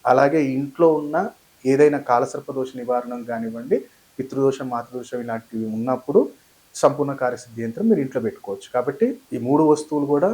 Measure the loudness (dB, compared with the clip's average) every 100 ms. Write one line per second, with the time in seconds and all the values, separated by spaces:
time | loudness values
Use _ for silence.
0 | 4 4 4 2 0 -2 -6 2 4 4
1 | -2 -4 -4 -10 _ _ 0 6 6 4
2 | 2 2 2 -6 -8 -6 -6 -8 -4 -4
3 | -4 -12 -8 -6 -6 -8 -2 -2 -4 _
4 | _ -10 -8 0 0 0 -6 -6 -6 -12
5 | -8 -10 -6 -8 -8 -8 -6 -4 -2 -4
6 | 2 2 2 -6 _ _ _ 0 2 2
7 | -4 -2 -4 -4 -12 -8 -8 -2 2 2
8 | 2 -2 -2 -6 -10 -10 -4 -2 -2 0
9 | 0 -2 _ -6 0 4 4 2 0 -4
10 | 0 2 2